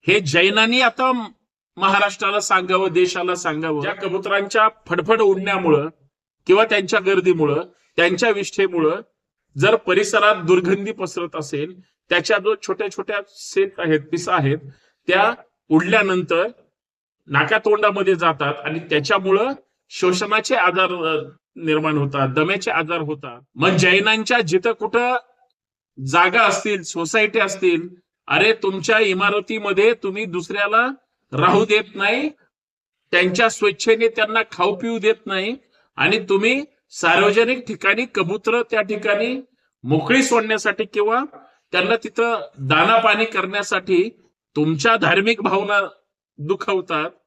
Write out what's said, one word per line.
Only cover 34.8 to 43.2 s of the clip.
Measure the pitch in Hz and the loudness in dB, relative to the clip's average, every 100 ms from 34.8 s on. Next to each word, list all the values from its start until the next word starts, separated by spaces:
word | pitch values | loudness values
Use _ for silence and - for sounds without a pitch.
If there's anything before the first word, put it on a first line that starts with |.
| 233 233 | -6 0
देत | 208 220 - | 0 0 -4
नाही | 185 202 262 _ _ _ - | -6 -6 -8 _ _ _ -2
आणि | 160 220 185 | 0 0 0
तुम्ही | 196 226 269 294 _ _ | 0 2 -2 -6 _ _
सार्वजनिक | - 165 175 202 208 233 254 240 | -4 0 4 4 4 2 -2 -6
ठिकाणी | 202 190 208 247 | -4 -2 -2 -2
कबुतर | 208 170 202 220 240 | -4 -2 -2 0 -2
त्या | 233 220 | 0 -4
ठिकाणी | 202 208 208 208 233 269 - _ _ _ | -4 -4 -2 -2 -2 -6 -12 _ _ _
मोकळी | 123 156 - 254 | -2 -2 2 0
सोडण्यासाठी | 269 233 220 220 214 196 | 2 0 0 -2 -2 -4
किंवा | 208 208 208 233 285 - - _ _ | -6 -2 0 0 -4 -12 -20 _ _
त्यांना | 185 190 226 | -4 0 -2
तिथं | 226 - 233 220 190 - | -2 -4 -2 -2 -8 -10
दाना | 135 156 208 226 | 0 2 4 4
पाणी | 226 208 | 4 2